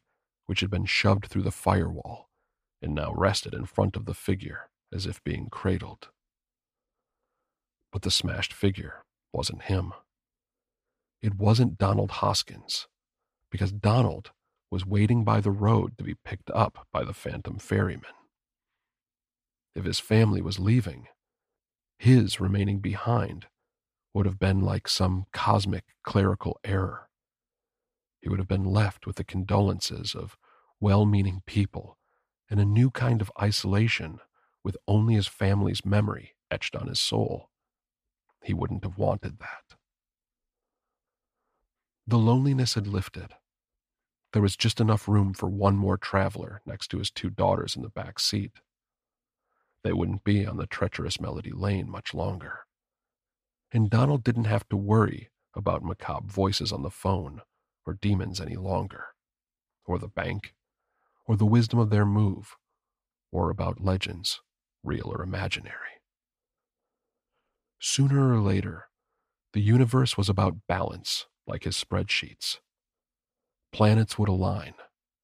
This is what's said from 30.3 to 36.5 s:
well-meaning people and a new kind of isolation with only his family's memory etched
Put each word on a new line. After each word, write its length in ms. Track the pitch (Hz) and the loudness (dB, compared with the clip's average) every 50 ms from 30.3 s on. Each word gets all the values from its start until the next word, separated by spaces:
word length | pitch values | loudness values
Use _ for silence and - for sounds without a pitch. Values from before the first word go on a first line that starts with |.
| - _ _ _ _ _ _ _ _ _ | -16 _ _ _ _ _ _ _ _ _
well-meaning 640 | 107 101 98 101 107 104 104 101 98 98 90 95 - | 2 4 6 6 6 6 4 4 2 2 -2 -6 -10
people 520 | - - 104 101 - - 82 - - - _ _ _ _ _ _ _ _ _ _ _ | -4 -2 0 0 0 -2 -10 -14 -14 -20 _ _ _ _ _ _ _ _ _ _ _
and 100 | 104 101 | 2 2
a 60 | 101 | 2
new 240 | 101 104 113 123 135 | 4 6 4 4 4
kind 320 | - - 123 123 120 110 | 2 0 0 0 0 0
of 100 | 110 101 - - | -2 -4 -4 -2
isolation 800 | 104 104 107 - - 98 95 101 113 117 110 - 95 80 - - - _ _ _ _ _ _ _ _ | 0 0 0 0 0 0 2 4 2 2 0 -2 -6 -8 -12 -14 -18 _ _ _ _ _ _ _ _
with 140 | 101 101 - - - | -8 -8 -6 -2 2
only 260 | 104 107 110 113 113 | 4 4 4 6 4
his 140 | 107 95 - | 4 2 0
family's 580 | - - 104 95 98 101 98 98 98 101 - | -2 0 2 2 2 2 2 0 -2 -2 -2
memory 480 | 98 98 104 107 104 101 - - - _ _ _ | 0 2 2 2 2 -2 -6 -10 -16 _ _ _
etched 260 | _ | _